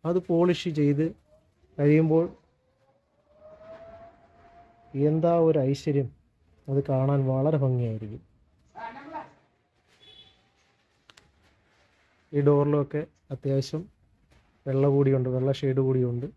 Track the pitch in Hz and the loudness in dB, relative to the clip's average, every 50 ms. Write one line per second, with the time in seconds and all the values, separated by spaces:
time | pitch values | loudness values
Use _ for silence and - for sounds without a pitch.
0 | - 160 175 185 175 - 175 165 175 180 170 - - 180 151 151 147 143 143 143 | -4 -2 -2 -2 0 0 2 4 4 4 2 0 -2 -4 0 2 2 2 2 0
1 | 160 165 - _ _ _ _ _ _ _ _ _ _ _ _ - 143 147 151 156 | -2 -4 -4 _ _ _ _ _ _ _ _ _ _ _ _ 0 4 4 6 6
2 | 160 156 156 165 170 175 - _ _ _ _ _ _ _ _ _ _ _ _ _ | 4 4 4 2 2 0 -6 _ _ _ _ _ _ _ _ _ _ _ _ _
3 | _ _ _ _ _ _ _ _ 622 622 622 622 640 640 659 659 679 659 679 679 | _ _ _ _ _ _ _ _ -20 -20 -20 -20 -20 -20 -20 -20 -20 -20 -20 -20
4 | 679 - _ _ _ _ _ _ - - _ - - _ _ _ _ _ - 135 | -20 -20 _ _ _ _ _ _ -20 -20 _ -20 -20 _ _ _ _ _ -4 0
5 | 143 151 156 160 156 170 170 170 165 160 156 151 131 135 139 - - 160 143 143 | 0 2 2 2 2 2 2 4 4 4 2 2 0 0 -2 -2 -4 -2 -2 -2
6 | 131 - - _ _ _ _ _ _ _ _ _ _ - 135 139 139 - 135 131 | -2 -4 -8 _ _ _ _ _ _ _ _ _ _ -4 -4 -4 -2 0 -2 0
7 | 131 139 143 139 135 131 131 131 135 156 160 147 139 131 127 123 120 113 110 107 | 0 0 0 0 0 0 -2 0 0 0 0 0 0 0 0 0 -2 -4 -6 -8
8 | 110 104 110 147 _ _ _ _ _ _ _ _ _ _ _ - - - 240 269 | -10 -12 -14 -16 _ _ _ _ _ _ _ _ _ _ _ -16 -16 -16 -16 -16
9 | 285 302 330 269 - - _ _ _ _ _ _ _ _ _ _ _ _ _ _ | -18 -16 -16 -16 -16 -16 _ _ _ _ _ _ _ _ _ _ _ _ _ _
10 | _ - - - - _ _ _ _ _ _ _ _ _ _ _ _ _ _ _ | _ -20 -20 -20 -20 _ _ _ _ _ _ _ _ _ _ _ _ _ _ _
11 | _ - _ - _ _ _ _ _ _ _ _ _ _ _ _ _ _ _ _ | _ -20 _ -20 _ _ _ _ _ _ _ _ _ _ _ _ _ _ _ _
12 | _ _ _ _ _ _ 151 143 143 147 147 143 143 147 147 147 139 131 - 147 | _ _ _ _ _ _ -2 2 4 4 4 4 4 2 2 0 -2 -2 -6 -8
13 | 160 - _ _ _ _ 135 123 - 135 135 135 131 - - 156 180 - _ _ | -8 -10 _ _ _ _ -14 -8 -4 -2 -2 -2 -2 -4 -8 -10 -10 -12 _ _
14 | _ _ _ _ _ _ _ _ _ _ _ _ _ 135 135 135 139 143 139 139 | _ _ _ _ _ _ _ _ _ _ _ _ _ -4 0 0 2 2 2 2
15 | 139 135 135 131 127 127 127 127 127 135 135 - 143 135 131 135 135 131 131 131 | 2 2 2 0 0 -2 -2 -2 -2 -2 -2 -2 -2 -2 0 0 0 0 0 0
16 | 123 123 120 120 131 190 - | 0 -2 -4 -6 -8 -10 -14